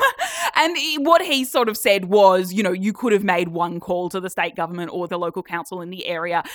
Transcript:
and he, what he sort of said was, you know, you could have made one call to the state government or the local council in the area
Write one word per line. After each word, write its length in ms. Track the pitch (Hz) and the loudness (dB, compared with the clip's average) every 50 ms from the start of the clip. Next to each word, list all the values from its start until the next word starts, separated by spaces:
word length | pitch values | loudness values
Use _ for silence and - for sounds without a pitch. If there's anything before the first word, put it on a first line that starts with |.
| 523 539 - - 698 - - 659 679 - - | 2 0 0 -2 -6 -6 -4 -4 -4 0 2
and 200 | - 311 330 349 | 2 2 2 0
he, 220 | 294 285 320 311 | -2 -4 -4 -4
what 240 | 302 277 330 330 339 | -2 4 4 4 4
he 240 | 381 349 285 269 262 | 4 2 0 0 0
sort 240 | - - 269 240 220 | 0 2 2 2 2
of 80 | 214 | 0
said 280 | - - 226 196 196 185 | 0 2 4 4 4 2
was, 460 | 175 202 214 196 190 185 185 185 180 | 2 6 8 8 8 8 6 2 0
you 120 | 185 214 208 | -2 0 0
know, 80 | 180 | 0
you 200 | 185 185 190 214 | 0 0 -2 -4
could 220 | 202 - 254 240 208 | -4 -2 2 2 2
have 100 | 196 208 | 2 2
made 260 | 190 180 175 180 170 | 2 0 0 -2 -2
one 300 | 165 170 175 175 175 - | -2 -4 -4 -2 -4 -8
call 300 | - - 175 175 180 170 | -4 -4 -2 -2 -2 -4
to 100 | 196 190 | -6 -6
the 120 | 180 180 | -8 -6
state 240 | - 196 175 170 - | -4 -4 -4 -4 -4
government 340 | - 165 160 175 175 175 - | -6 -6 -6 -6 -8 -8 -6
or 160 | - 180 175 | -6 -6 -6
the 120 | 170 185 175 | -4 -4 -4
local 240 | 175 170 - 190 - | -4 -6 -6 -8 -8
council 380 | - 175 170 165 - 185 180 | -6 -8 -8 -6 -8 -10 -10
in 100 | 170 175 | -10 -10
the 160 | 185 - - | -10 -10 -6
area 340 | - 175 165 170 175 170 165 - - | -6 -4 -4 -4 -2 -2 -4 -4 -4